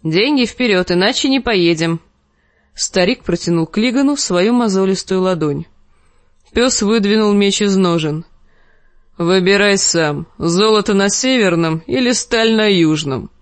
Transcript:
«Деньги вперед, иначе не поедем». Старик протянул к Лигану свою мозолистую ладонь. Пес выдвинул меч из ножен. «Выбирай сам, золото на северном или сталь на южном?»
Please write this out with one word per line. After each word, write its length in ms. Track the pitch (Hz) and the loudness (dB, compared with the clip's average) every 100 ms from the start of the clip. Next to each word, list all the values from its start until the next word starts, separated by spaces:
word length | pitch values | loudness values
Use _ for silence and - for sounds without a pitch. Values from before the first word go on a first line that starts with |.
«Деньги 420 | 160 160 240 294 240 | -2 0 0 0 -2
вперед, 460 | - 247 190 180 | -2 0 0 0
иначе 360 | 175 190 - 277 | 0 0 0 0
не 120 | 269 | -2
поедем». 600 | 247 208 170 165 165 165 _ _ _ _ _ _ _ - | 0 0 0 0 -2 -4 _ _ _ _ _ _ _ -10
Старик 480 | - - 180 - | -4 0 0 -2
протянул 420 | - 170 - 170 160 | -4 -4 -2 -2 -2
к 120 | - | -2
Лигану 380 | 233 247 277 285 | 0 2 0 0
свою 380 | - 175 185 | -2 0 2
мозолистую 680 | 240 233 190 190 190 - 190 | 2 0 0 0 -2 -2 -2
ладонь. 440 | 185 180 151 143 165 _ _ _ _ _ _ _ _ | -2 -2 -2 -4 -10 _ _ _ _ _ _ _ _
Пес 280 | - 247 - | 0 0 0
выдвинул 520 | 202 233 202 214 214 | 0 0 2 2 2
меч 280 | 202 202 196 | 2 2 0
из 140 | 208 190 | 0 2
ножен. 500 | 185 170 156 151 170 - _ _ _ _ _ - _ - | 2 0 -2 -6 -10 -20 _ _ _ _ _ -20 _ -6
«Выбирай 600 | 170 190 180 202 202 196 | 0 2 2 2 2 2
сам, 500 | - 170 156 147 160 _ | 0 0 -2 -4 -10 _
золото 560 | 160 170 220 214 202 | -2 0 2 2 2
на 160 | 196 196 | 0 0
северном 720 | 196 262 262 196 170 165 160 - | 0 0 0 2 0 -2 -4 -4
или 260 | 254 247 | -2 0
сталь 400 | 247 - 233 226 | -2 -2 -2 0
на 140 | 220 214 | 2 2
южном?» 580 | 190 160 156 151 135 104 _ | 2 2 0 -4 -8 -10 _